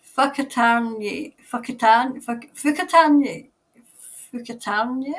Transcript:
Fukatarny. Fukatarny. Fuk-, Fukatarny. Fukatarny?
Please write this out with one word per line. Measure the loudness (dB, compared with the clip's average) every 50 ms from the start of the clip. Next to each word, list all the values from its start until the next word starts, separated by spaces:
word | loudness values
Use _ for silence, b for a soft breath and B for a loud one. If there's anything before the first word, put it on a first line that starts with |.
| _ -8 0
Fukatarny. | 0 0 0 2 -4 -6 -4 0 2 4 4 4 2 0 -2 -6 -6 -6 -6 -6 -6 -8 -10 _ _ _ -10
Fukatarny. | -10 -8 -8 -8 -8 2 4 6 6 6 4 0 -4 -8
Fuk-, | -8 -8 -8 -8 -10 -16 _
Fukatarny. | -4 -2 -2 -2 -2 -4 4 6 6 6 8 6 4 4 2 -4 -8 -14 _ _ _ _ _ _ _ _ -20 -18 -16 -14 -12 -10 -12 -12 -10
Fukatarny? | -12 -14 -12 -12 -12 -10 -6 -4 -2 -2 -2 -2 -4 -6 -6 -6 -8